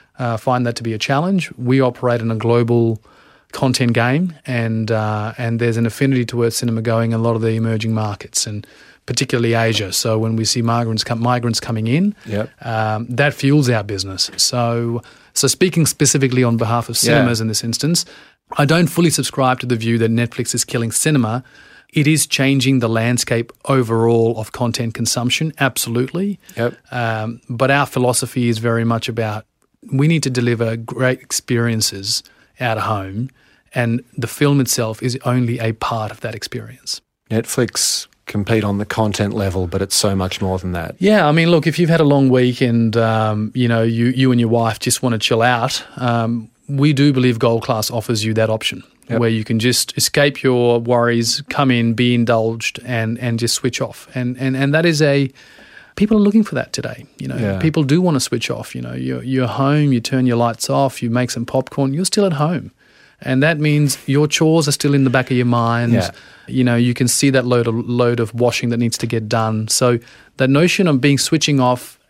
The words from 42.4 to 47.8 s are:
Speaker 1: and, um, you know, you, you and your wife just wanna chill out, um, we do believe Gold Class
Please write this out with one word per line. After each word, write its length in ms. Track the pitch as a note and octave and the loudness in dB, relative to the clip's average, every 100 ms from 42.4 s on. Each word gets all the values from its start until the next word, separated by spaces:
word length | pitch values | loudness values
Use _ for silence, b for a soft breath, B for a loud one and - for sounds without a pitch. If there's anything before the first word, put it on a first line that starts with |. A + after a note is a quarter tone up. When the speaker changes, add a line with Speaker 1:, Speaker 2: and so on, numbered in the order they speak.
| B2 A#2+ | 4 2
Speaker 1:
and, 380 | B2+ A#2 A2+ A2+ | 2 2 2 2
um, 540 | A2+ A2 G#2+ G#2+ G#2+ | 2 2 0 -2 -4
you 140 | B2+ A#2+ | -2 0
know, 160 | A#2 | 2
you, 240 | A2+ A#2 A#2+ | 0 0 0
you 240 | B2+ C3 | 2 2
and 80 | A#2+ | 4
your 100 | A#2 | 2
wife 300 | A#2 A2+ A2 | 2 0 -2
just 240 | - - | -4 -2
wanna 160 | B2+ A2+ | -2 -2
chill 240 | - A2+ | 0 2
out, 400 | B2 A#2+ A#2+ - - - | 2 2 -2 -4 -10 -4
um, 520 | B2+ A#2 A2+ A#2 A2 _ - | -2 0 -2 -4 -8 _ -6
we 240 | C#3 D3 | 0 2
do 220 | C#3 D3 | 4 4
believe 240 | C3 B2+ A2+ | 4 2 2
Gold 240 | A#2+ A2+ | 2 2
Class 300 | - A2+ | 0 -2